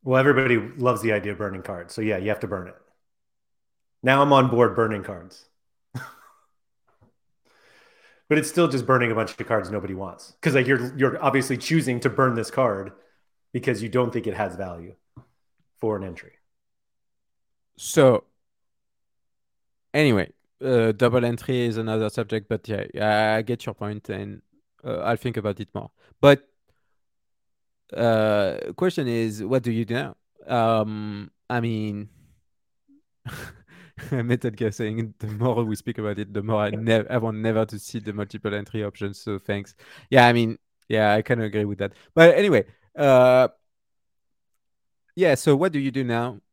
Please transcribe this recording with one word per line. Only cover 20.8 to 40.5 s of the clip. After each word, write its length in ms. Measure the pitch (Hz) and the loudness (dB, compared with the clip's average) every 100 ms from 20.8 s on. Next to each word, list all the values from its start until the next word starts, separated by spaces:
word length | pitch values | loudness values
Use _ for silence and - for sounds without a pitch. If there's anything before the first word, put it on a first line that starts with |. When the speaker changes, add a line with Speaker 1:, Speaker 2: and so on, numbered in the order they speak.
| 113 | 2
Speaker 2:
double 340 | 107 120 123 117 | 2 2 2 0
entry 360 | 117 - 127 120 | -4 -4 -2 -2
is 120 | 110 | -2
another 300 | 113 110 107 | -4 -2 -2
subject, 360 | - 104 110 101 | -4 -4 -6 -4
but 180 | 110 - | -6 -4
yeah, 640 | 101 - - 107 107 107 110 | -6 -6 -4 0 2 2 0
I 60 | |
get 240 | 110 120 - | -2 -6 -6
your 80 | |
point, 360 | 104 104 107 - | -10 -10 -10 -10
and, 340 | 101 101 101 _ _ _ _ | -10 -10 -14 _ _ _ _
uh, 140 | - 113 | -10 -4
I'll 160 | - 117 | -2 -2
think 200 | 123 117 | -4 -6
about 220 | 104 101 | -6 -6
it 100 | 104 | -10
more. 160 | - - _ _ _ | -12 -14 _ _ _
But, 260 | 143 143 _ _ _ _ _ _ _ _ _ _ _ _ _ _ _ - | 6 6 _ _ _ _ _ _ _ _ _ _ _ _ _ _ _ -2
uh, 760 | 117 110 107 104 95 55 - - | 0 2 2 2 0 -4 -10 -4
question 320 | 180 170 131 | -4 -2 -4
is, 360 | 117 113 107 | -2 -2 -4
what 200 | 104 131 | -2 -2
do 80 | 120 | 0
you 140 | 113 113 | -4 -2
do 100 | 117 | -4
now? 200 | 139 - _ _ - | -6 -14 _ _ -4
Um, 840 | 120 113 113 107 107 107 104 104 _ _ | 0 2 2 0 -6 -10 -10 -14 _ _
I 120 | 123 | -4
mean, 480 | 117 113 107 104 104 _ _ _ _ _ _ _ _ 285 _ _ - | -2 -4 -6 -8 -12 _ _ _ _ _ _ _ _ _ _ _ -18
<laughs> 840 | - - - _ - - - - | -16 -16 -20 _ -20 -20 -20 -6
Metal 400 | 135 120 120 120 | -4 0 -2 -2
Gear 200 | 107 113 | -4 -4
saying, 420 | - 107 113 110 - | -4 -6 -4 -8 -8
"The 80 | 107 | -10
more 340 | 107 127 113 113 | -2 0 0 -2
we 100 | 104 | -4
speak 220 | - 113 | -8 -6
about 220 | 104 101 | -6 -6
it, 140 | 101 | -6
the 80 | 101 | -8
more 200 | 107 107 | -2 0
I 80 | 104 | 0
nev-, 380 | 107 113 113 104 | -2 2 2 2
I 80 | 123 | -2
want 180 | 113 107 | -2 -2
never 280 | 113 110 110 | -2 0 -2
to 120 | 107 | -6
see 220 | - 117 | -10 -10
the 140 | 107 | -8
multiple 400 | 104 101 104 107 104 | -8 -8 -8 -6 -6
entry 260 | 101 110 | -8 -8
options, 380 | 104 - 101 98 | -8 -8 -10 -8
so 180 | - 98 | -8 -8
thanks." 380 | - 101 98 _ - - - | -6 -6 -8 _ -20 -20 2
Yeah, 160 | 135 120 | 6 8
I 60 | |
mean, 260 | 120 113 | 6 0